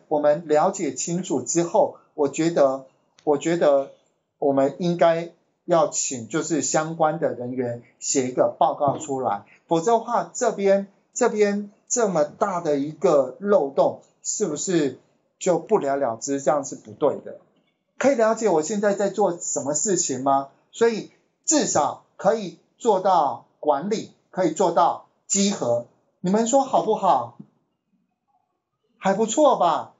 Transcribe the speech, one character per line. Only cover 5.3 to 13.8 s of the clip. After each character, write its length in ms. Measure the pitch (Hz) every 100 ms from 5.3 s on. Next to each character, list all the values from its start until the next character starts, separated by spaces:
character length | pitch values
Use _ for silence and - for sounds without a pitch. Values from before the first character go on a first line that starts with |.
| _ _ _ -
要 240 | 170 151
请 380 | - - 127 110
就 120 | 160
是 200 | - 156
相 340 | 131 160 156 165
关 240 | 156 156
的 140 | 135
人 180 | 120 123
员 320 | 127 120 120 - _
写 280 | - 143 127
一 40 |
个 240 | 127 147 -
报 160 | 165
告 240 | 135 143 131
出 220 | - 131
来， 260 | 123 101 - _ _
否 140 | 165
则 120 | 165
的 60 | 226
话， 320 | 233 208 175
这 180 | - 233
边， 360 | 196 196 196 196 _ _
这 160 | - 233
边 420 | 214 208 202 208 _ _
这 200 | 247 214
么 160 | 165
大 380 | 147 - 208 175
的 160 | 156 143
一 140 | 143
个 440 | 151 190 147 131 -
漏 300 | 202 202 143
洞， 320 | 135